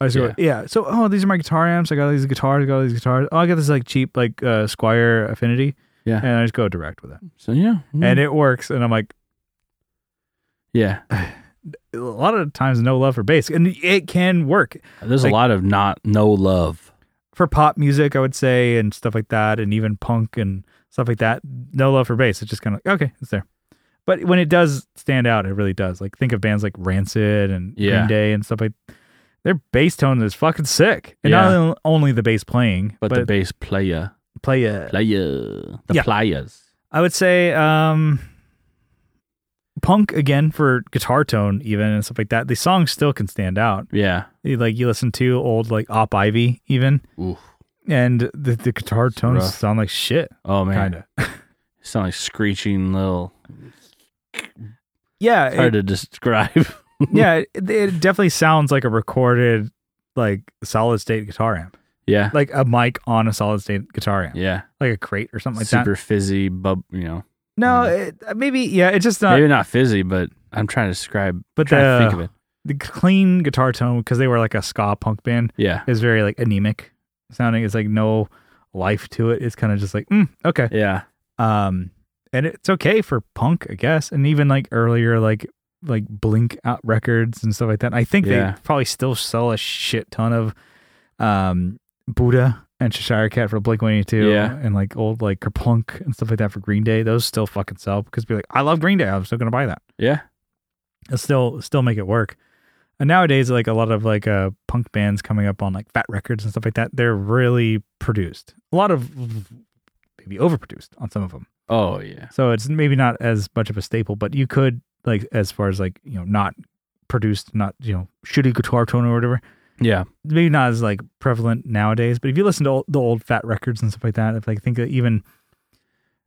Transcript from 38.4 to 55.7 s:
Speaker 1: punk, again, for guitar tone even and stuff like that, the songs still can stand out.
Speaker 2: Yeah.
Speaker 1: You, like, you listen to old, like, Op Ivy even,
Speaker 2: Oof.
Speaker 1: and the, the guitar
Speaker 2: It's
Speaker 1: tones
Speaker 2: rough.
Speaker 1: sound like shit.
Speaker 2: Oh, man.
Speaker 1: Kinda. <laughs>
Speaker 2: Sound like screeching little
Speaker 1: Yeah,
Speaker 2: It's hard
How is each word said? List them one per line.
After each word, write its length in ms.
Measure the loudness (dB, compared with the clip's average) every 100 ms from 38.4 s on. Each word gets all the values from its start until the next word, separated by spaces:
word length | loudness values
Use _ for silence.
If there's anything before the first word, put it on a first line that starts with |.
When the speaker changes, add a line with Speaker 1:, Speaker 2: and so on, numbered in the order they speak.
| _ _ _ _ _ _ _ _ _ _ _ _ _ -4
Speaker 1:
punk, 300 | 2 2 2
again, 380 | 0 2 2 2
for 320 | 2 2 0 -2
guitar 340 | -4 0 0
tone 360 | 2 0 0 -2
even 220 | -2 -2 0
and 180 | 0
stuff 140 | -2 -6
like 100 | -2
that, 180 | -2 -2
the 60 | -2
songs 340 | 2 2 2
still 220 | 0 -2
can 160 | -2 -4
stand 300 | -4 -4 0
out. 280 | 0 -2 -4
Speaker 2:
Yeah. 320 | -2 0 -2 -6 _
Speaker 1:
You, 140 | -4 -2
like, 200 | 0 0
you 100 | -2
listen 260 | 0 -2
to 240 | 0 0 0
old, 320 | 0 -2 -2
like, 180 | -4 -2
Op 240 | -2 0
Ivy 480 | 2 2 2 2 0 -2
even, 340 | 0 2 0 -2 -8
Speaker 2:
Oof. 180 | -8 -8 -14 _ _ _ -2
Speaker 1:
and 320 | 0 2 0 -2
the, 220 | -4 -2 -2
the 160 | -2
guitar 340 | -4 -2 0 0
Speaker 2:
It's 100 | 0
Speaker 1:
tones 260 | 0 2
Speaker 2:
rough. 100 | 0
Speaker 1:
sound 240 | -2 -2 0
like 100 | -2
shit. 400 | -4 -2 -2 -2 _
Speaker 2:
Oh, 200 | -2 0
man. 400 | 0 0 0 -4 -10 -8
Speaker 1:
Kinda. 140 | -8 -10
<laughs> 400 | _ _ _ _
Speaker 2:
Sound 240 | -8 -4 -4
like 80 |
screeching 800 | -4 -8 -2 -2 -2 -2 -2 0
little 400 | -2 -2 -4 -6 -14 -20 -20 -20 -20 _ _ _ _ _ -16 -14 -18 -20 -20 _ _ _ -2
Speaker 1:
Yeah, 280 | 2 4 2
Speaker 2:
It's 80 | 2
hard 180 | 2